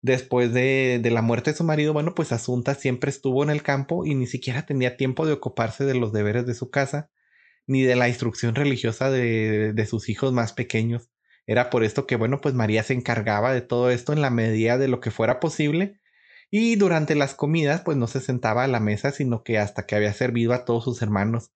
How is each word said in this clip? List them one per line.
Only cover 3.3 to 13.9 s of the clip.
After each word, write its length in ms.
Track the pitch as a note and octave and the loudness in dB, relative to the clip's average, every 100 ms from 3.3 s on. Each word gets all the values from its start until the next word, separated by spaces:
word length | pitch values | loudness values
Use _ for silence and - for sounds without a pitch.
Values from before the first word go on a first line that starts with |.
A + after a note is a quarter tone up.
| C3 | 0
en 60 | C#3+ | 2
el 140 | D3+ | 0
campo 420 | - C#3 C#3 E3+ D3+ | 0 -2 -2 -4 -2
y 100 | C#3 | -2
ni 120 | B2 | -2
siquiera 380 | B2+ C3 B2 - | -4 -6 -6 -2
tenía 300 | C#3 B2+ - | 0 0 0
tiempo 300 | C3 B2+ D#3+ | -2 0 0
de 80 | |
ocuparse 500 | D3 - - A2+ - | 0 -4 -4 -4 -2
de 120 | C#3 B2+ | 0 0
los 180 | A2+ | 0
deberes 320 | G#2+ G#2 A2+ B2 | 0 0 0 -2
de 80 | |
su 160 | A#2 A#2+ | -6 -4
casa, 420 | - C3+ D3 D3+ _ _ _ _ _ - | -2 -2 -4 -8 _ _ _ _ _ -2
ni 160 | C3+ | 2
de 140 | C3 B2 | 4 4
la 100 | B2 | 2
instrucción 480 | A#2+ A#2+ - A#2+ A2+ | 2 -2 -2 -2 0
religiosa 560 | C#3+ B2+ A2+ A2+ C3+ | 0 0 -2 -2 0
de, 600 | C3 A#2+ A2+ A2 G#2+ A2 | 0 2 0 0 0 0
de 120 | G#2+ G#2+ | 0 -2
sus 220 | A2+ - | -4 -4
hijos 240 | A2+ C3+ | -2 0
más 220 | B2 A#2 | 0 -2
pequeños. 560 | - B2 A2+ A2+ A#2 - _ _ _ - | -4 -4 -2 -2 -4 -8 _ _ _ -2
Era 220 | A2 B2 | 0 2
por 140 | B2 | 2
esto 240 | A2 A#2+ C3+ | 2 0 -2
que, 80 | A#2+ | -2
bueno, 240 | A2+ C3+ | 0 0
pues 160 | D3+ B2+ | -2 0
María 280 | A2 G#2+ | 0 0
se 100 | G#2+ | 0
encargaba 580 | B2+ A#2+ A2+ G#2+ G#2 A#2 | -4 -2 -2 0 0 0
de 80 | C3 | -2
todo 300 | B2 A#2+ B2 | -2 0 2